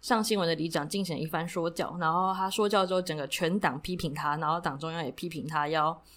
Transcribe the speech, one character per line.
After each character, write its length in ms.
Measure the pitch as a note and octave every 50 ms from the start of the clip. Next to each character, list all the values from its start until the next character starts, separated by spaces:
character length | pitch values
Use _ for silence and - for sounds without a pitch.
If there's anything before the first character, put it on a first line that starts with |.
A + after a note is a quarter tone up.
上 200 | - - B3 A3
新 160 | G#3+ - A3
闻 80 | G3+ F3+
的 80 | E3 E3
里 120 | D#3 D#3+
长 200 | E3 E3 D#3+ C#3+
进 160 | D3+ - G3 G3
行 140 | F3 D#3+
一 80 | - D#3
番 220 | D#3+ - D#3+ E3
说 220 | E3+ - F3+ E3 E3+
教， 260 | E3 - F3 - D#3
然 140 | F3 E3+ D#3+
后 220 | E3 F3+ F#3 F#3 F#3
他 160 | F#3 F#3+ F#3+
说 180 | F#3+ - G#3
教 180 | G#3 G#3+ G3+ F#3+
之 80 | F3+ F#3
后， 80 | F#3
整 140 | F3+ - D#3
个 100 | D3+ C#3 C3
全 280 | - - F3+ E3 F3+ G#3
党 180 | - D#3 B2+ C#3+
批 160 | - F3+ F3+
评 180 | E3+ - D3+ C#3
他， 220 | D3+ D3+ D3 D3
然 140 | D#3 D#3+ D3+
后 100 | D#3+ F3
党 180 | E3+ E3 C3+
中 140 | C3+ D#3+ D#3+
央 140 | E3 E3+ D#3+
也 40 | B2+
批 180 | - - - F3
评 180 | D#3+ D#3 D#3+
他 180 | D#3 D#3+ D3+ D3 D3
要， 340 | D#3+ D#3 D3+ D#3+ E3 E3 - - -